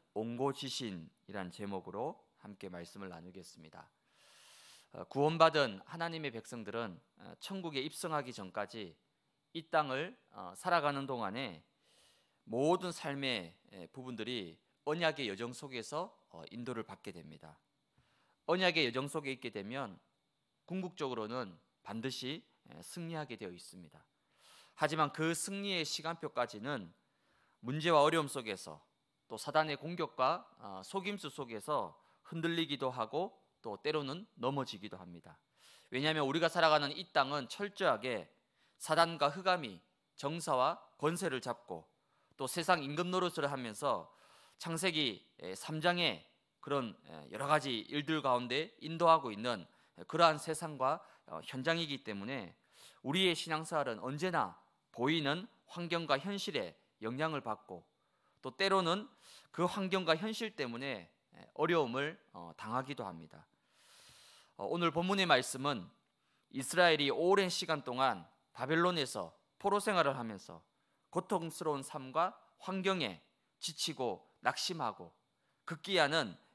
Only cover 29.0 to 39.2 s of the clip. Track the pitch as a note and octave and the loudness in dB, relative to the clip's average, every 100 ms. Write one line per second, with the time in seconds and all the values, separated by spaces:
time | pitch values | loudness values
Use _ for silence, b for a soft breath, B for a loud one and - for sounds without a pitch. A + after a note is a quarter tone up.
29 | _ _ - A2 - D3+ D#3 C#3+ D#3+ F3 | _ _ -14 -10 0 2 2 0 -6 -4
30 | D3+ - C3 F3 - - A2+ F#2+ F#2+ G3 | -4 2 2 2 -4 -16 -12 -12 -8 -6
31 | F#3 G3+ D3 - B2+ A2+ - C#3+ F2+ - | -6 -6 -8 -8 -8 -8 -2 -2 -2 -8
32 | b b - E3 E3 E3 D3+ C#3 C3 B2 | b b -12 -2 0 0 0 0 0 0
33 | A2 D3 G3 - _ _ A2+ G2+ - D#3 | -2 -2 -4 -6 _ _ -10 -4 -2 0
34 | C#3 E3 A3 - B2 C#3 B2+ G2 G2+ F#2 | -2 -6 -10 -2 0 2 -2 -6 -10 -12
35 | F2 E2+ - D#2+ _ B B B B B2+ | -14 -16 -18 -20 _ B B B B 0
36 | D3+ D#3 C#3 D#3 E3 F3 D#3+ D3+ C#3+ D#3 | 2 2 2 2 2 4 6 6 2 -6
37 | F#3 - C3+ D3 B2 - G3+ - F3+ A2+ | -2 2 2 2 -4 -6 -6 0 2 2
38 | B2+ A2 D#2 _ _ b b b - D#3 | 0 -4 -6 _ _ b b b 0 4
39 | E3 D#3+ | 4 4